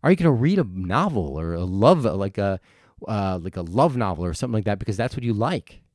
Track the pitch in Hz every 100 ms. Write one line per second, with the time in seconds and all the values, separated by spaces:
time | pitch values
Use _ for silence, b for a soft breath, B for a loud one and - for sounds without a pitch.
0 | 147 185 170 127 135 196 117 92 87 110
1 | 190 131 78 71 82 85 90 95 117 175
2 | 117 92 98 101 98 95 b b b b
3 | - 110 98 92 85 95 85 95 160 123
4 | 107 80 90 - 127 110 107 101 - 98
5 | 120 - 120 107 117 175 - - _